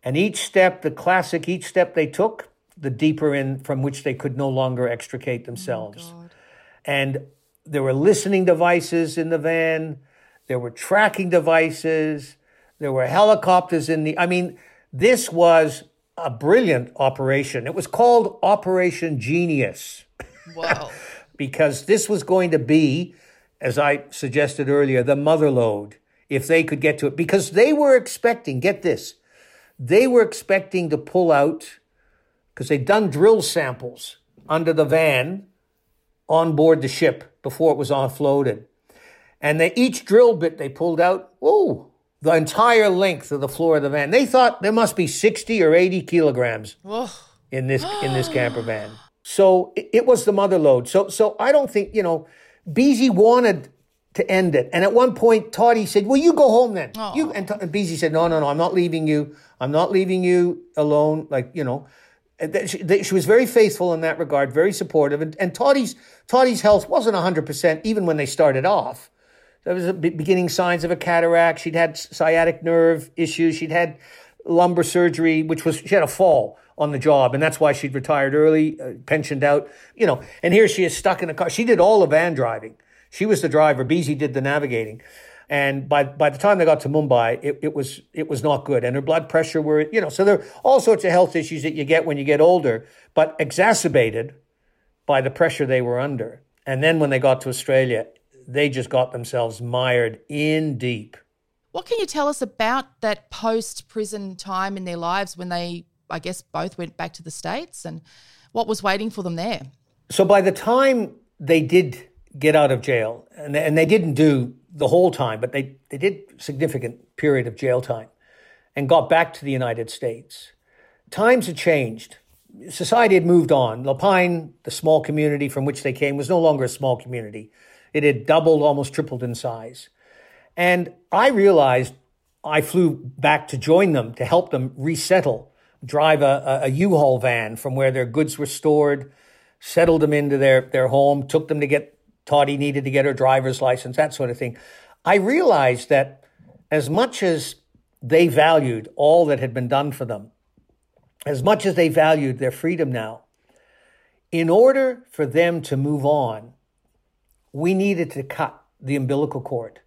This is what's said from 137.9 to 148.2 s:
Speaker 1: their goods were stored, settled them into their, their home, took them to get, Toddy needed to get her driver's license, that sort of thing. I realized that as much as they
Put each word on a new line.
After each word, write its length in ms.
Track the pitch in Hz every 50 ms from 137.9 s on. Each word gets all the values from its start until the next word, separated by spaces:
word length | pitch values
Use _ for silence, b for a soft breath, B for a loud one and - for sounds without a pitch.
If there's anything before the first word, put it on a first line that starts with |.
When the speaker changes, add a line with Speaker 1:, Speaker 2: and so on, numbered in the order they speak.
Speaker 1:
their 140 | 127 135 127
goods 320 | 120 113 147 156 156 151 -
were 80 | 147
stored, 680 | 143 - - - 156 151 151 147 147 143 139 131 - b b b b b b b b b b
settled 420 | - - - 170 170 170 160 160
them 120 | 151 147 147
into 240 | 147 143 143 139 135
their, 240 | 139 139 131 131
their 260 | 127 131 - 135 127 127
home, 380 | 120 139 139 143 143 143 135 135
took 200 | - 156 156 -
them 120 | 156 147
to 80 | 147 139
get, 300 | 143 147 151 - _ _ _ _ _ _ _
Toddy 320 | - 147 143 143 139 143 139
needed 260 | 143 143 135 143 135
to 80 | 135
get 140 | 135 139 135
her 80 | 143 131
driver's 480 | 123 135 131 131 135 131 135 127 -
license, 360 | 139 131 123 113 - 123 127 -
that 160 | 156 151 127
sort 160 | - 139 120
of 80 | 120 120
thing. 200 | 139 120 117 B B B B B B B B B _
I 120 | 170 190
realized 720 | 202 185 208 269 330 370 285 202 151 135 127 127 123 - -
that 340 | 151 135 135 135 - _ b b b b b b b b b _
as 200 | 151 156 135 131
much 340 | 156 185 247 247 - - 202
as 320 | 185 165 151 135 - - _ _ _ _ _ _ _ _ _
they 260 | - 123 156 160